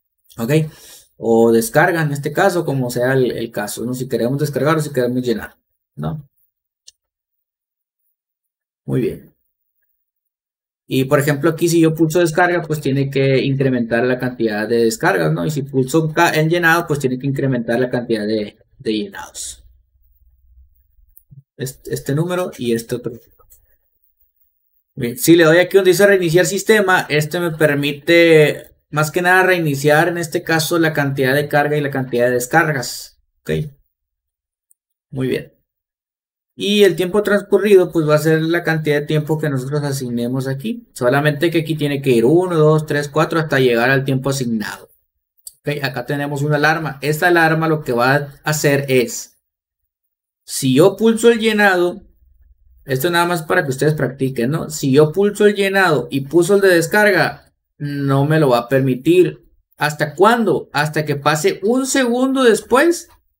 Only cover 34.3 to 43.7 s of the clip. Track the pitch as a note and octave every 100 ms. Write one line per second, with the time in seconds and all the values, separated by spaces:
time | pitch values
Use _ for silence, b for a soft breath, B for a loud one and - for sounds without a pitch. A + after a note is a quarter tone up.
34.3 | _ _ _ _ _ _ _ _ C3+ C3
35.3 | - - _ _ _ _ _ _ _ _
36.3 | _ _ - G3 G#3 G3+ D#3+ F3+ G#3 G3+
37.3 | G3+ G3 G3 G#3 F#3+ F3 E3 D3+ D3+ D#3
38.3 | D#3+ D#3+ E3+ E3 D#3+ D3+ D3 D3 D#3 D3
39.3 | D#3 D#3 C3+ C3 D3 C#3+ C3+ B2 A#2+ A#2+
40.3 | C3 C3 C3+ A3 A#3+ - - B2 C#3 D3+
41.3 | C#3+ E3 E3 D#3 D#3 D3 C#3 C#3 A#2 A#2
42.3 | E3 F#3 E3 D3+ D#3 D#3 D3 D3 D#3 E3
43.3 | E3 D#3 C3+ C3